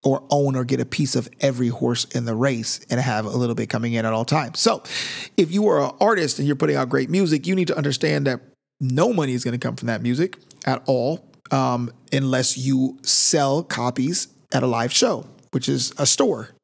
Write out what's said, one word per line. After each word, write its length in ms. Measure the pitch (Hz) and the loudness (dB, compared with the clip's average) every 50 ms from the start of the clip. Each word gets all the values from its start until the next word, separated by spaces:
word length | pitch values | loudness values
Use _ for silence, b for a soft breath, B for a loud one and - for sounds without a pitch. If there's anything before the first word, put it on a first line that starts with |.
| _ | _
or 160 | 139 135 135 - - | 0 0 0 0 0
own 280 | - 143 143 139 131 131 | 0 2 2 2 0 -2
or 80 | 123 | -2
get 160 | 117 131 127 | -2 0 -2
a 40 | 123 | -2
piece 300 | - - - 151 131 - | -4 -2 -2 -2 0 0
of 140 | 131 127 - - _ | -2 -4 -4 -8 _
every 300 | - 139 127 120 127 120 | 0 0 0 2 -2 -2
horse 340 | 120 117 - 120 120 117 - - - | -2 0 0 -2 0 0 -4 -4 -4
in 120 | 131 120 | -6 -4
the 100 | 117 113 | -2 -2
race 460 | 110 123 139 135 117 113 - - - - _ | 0 0 0 0 -2 -4 -6 -6 -6 -6 _
and 100 | - 120 | -2 0
have 240 | 131 127 110 107 110 | 0 0 0 -2 -2
a 40 | 104 | -2
little 260 | - 123 123 120 117 | -2 0 0 0 0
bit 140 | 110 113 110 | -2 -4 -2
coming 240 | - 117 113 117 117 | -2 -2 -2 0 -2
in 120 | 117 110 | 0 0
at 60 | 113 | 0
all 140 | 110 110 117 | 0 -2 0
times. 340 | - 143 156 147 117 - - | 0 0 0 0 -2 -2 0
So 240 | - 226 220 - - B B B B B B B B B B - | 2 2 2 0 -4 B B B B B B B B B B 0
if 120 | 190 156 | 2 2
you 160 | 165 202 208 208 | 2 2 2 4
are 120 | 185 151 | 4 4
an 100 | 143 135 - - | 2 0 0 2
artist 380 | - 208 226 196 165 143 - - | 2 2 4 2 0 -2 -2 0
and 60 | 143 143 | 0 0
you're 100 | 147 143 | 0 2
putting 180 | 160 151 147 | 0 0 2
out 140 | 139 135 123 | 0 0 0
great 200 | 139 135 131 135 | 0 -2 0 0
music, 380 | 160 190 196 170 151 147 - 165 | 2 2 2 2 2 0 0 0
you 80 | 190 | 0
need 120 | 185 180 156 | 0 0 0
to 100 | - 160 | 0 -2
understand 500 | 147 147 139 - - 156 151 147 143 139 | -2 -2 -2 0 0 0 0 2 0 0
that 140 | 127 120 - - _ _ _ _ _ _ | -2 -2 -8 -14 _ _ _ _ _ _
no 320 | 143 127 127 135 170 233 247 | -4 -2 2 2 2 2 2
money 180 | 185 151 135 | 0 0 0
is 140 | 127 123 120 | -2 -2 -2
gonna 120 | 123 120 120 | -2 -4 -4
come 200 | - 123 117 123 | -4 -6 -6 -4
from 80 | - 117 | -4 -4
that 140 | 113 107 | -4 -2
music 360 | 117 120 123 127 165 190 - - _ _ - _ - | -2 -2 0 0 0 -2 -4 -10 _ _ -20 _ -4
at 180 | - 131 127 - - | -4 -4 -2 0 0
all, 380 | 139 127 120 131 160 180 - _ _ _ _ - | 0 2 2 0 -2 -4 -8 _ _ _ _ -2
um, 380 | - 135 131 127 123 120 120 117 - - _ - | 0 0 2 2 0 -2 -2 -6 -8 -14 _ -4
unless 460 | - 135 135 131 127 127 127 - - 127 | -2 -2 0 0 0 0 0 0 -2 -2
you 400 | 131 135 135 131 131 131 - - | 0 0 2 2 2 0 -2 -6
sell 640 | - - - - - - - 160 143 135 135 151 170 | -2 0 2 4 4 4 4 4 4 4 2 0 0
copies 640 | - - - 120 123 123 - 127 143 175 - - - _ _ _ _ - | -2 -4 -2 -2 -2 0 0 -2 0 0 -2 -4 -6 _ _ _ _ -2
at 80 | 131 | 0
a 60 | 127 127 | 0 2
live 240 | 117 117 117 127 | 0 0 0 0
show, 340 | - - - 247 202 117 - - - - _ _ | 2 2 2 2 0 -2 -6 -14 -20 -20 _ _
which 180 | - 135 123 - | -6 -4 -2 -2
is 240 | 139 135 123 - - - | -2 -2 -2 -4 -4 -2
a 80 | 143 | 0
store. 440 | 131 - - 277 247 170 113 113 - - _ | 2 2 2 2 0 0 -2 -6 -12 -16 _